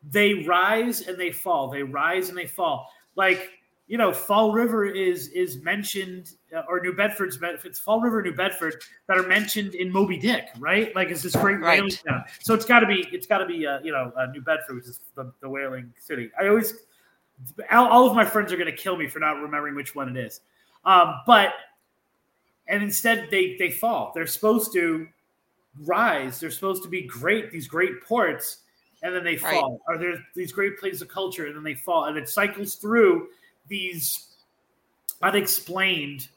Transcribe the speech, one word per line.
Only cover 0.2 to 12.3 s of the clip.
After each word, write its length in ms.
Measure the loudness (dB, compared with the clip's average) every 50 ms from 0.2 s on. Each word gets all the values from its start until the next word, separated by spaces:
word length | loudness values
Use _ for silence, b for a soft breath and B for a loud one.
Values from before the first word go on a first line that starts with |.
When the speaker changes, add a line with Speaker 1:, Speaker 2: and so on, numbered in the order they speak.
| 4 4 4
Speaker 1:
rise 720 | 2 0 2 2 4 4 4 2 2 0 0 -2 -4 -6 -8
and 100 | -8 -6
they 140 | -6 -6 -6
fall. 380 | -6 -2 -2 0 0 0 -4
They 120 | -4 -6 -6
rise 460 | -4 -4 -2 0 0 0 0 -2 -4
and 80 | -6
they 100 | -8 -10
fall. 440 | -10 -4 -2 -2 -2 -2 -2 -6 B B B B _ _
Like, 340 | 2 4 4 4 2 -2 -12 -16 _ _ _ _ _ _
you 100 | _ 0
know, 160 | 2 2 2 2
Fall 400 | -2 -2 2 4 4 4 4 4
River 320 | 4 2 2 2 2 0
is, 440 | 0 0 0 0 0 0 -2 -6 -8
is 340 | -2 -2 -2 -2 -4 -8 -4
mentioned, 680 | -4 -2 -2 -4 -6 -6 -6 -8 -8 -10 -14 -16 -18 -20 _ _ _ -10
uh, 80 | -10 -6 -2
or 120 | -4 -2
New 120 | -2 -2 0
Bedford's, 460 | 0 0 0 0 -2 -6 -6 -6 -6 -6
it's 360 | -6 -8 -8 -14 -14 -14 -12
Fall 240 | 0 0 2 2 4
River, 180 | 2 2 0
New 140 | -2 -2 -2
Bedford 480 | 0 -2 -2 -2 -2 -4 -4 -6 -8 B B B B B
that 100 | 2 2
are 100 | 2 4
mentioned 480 | 4 2 2 2 0 -2 -4 -4 -4 -4
in 160 | -6 -6 -2
Moby 280 | 2 2 2 2 2 0
Dick, 300 | 2 2 2 0 -2 -8 -16 -8
right? 360 | -2 0 2 2 2 0 0
Like, 140 | -2 -2 -2
it's 140 | -2 -6 -6
this 120 | -2 0
great 260 | 2 4 4 2 2
Speaker 2:
Right. 200 | 2 4 4 4
Speaker 1:
whaling 160 | 2 0 -4 -6 -4
town. 180 | -4 -4 -4 -4 B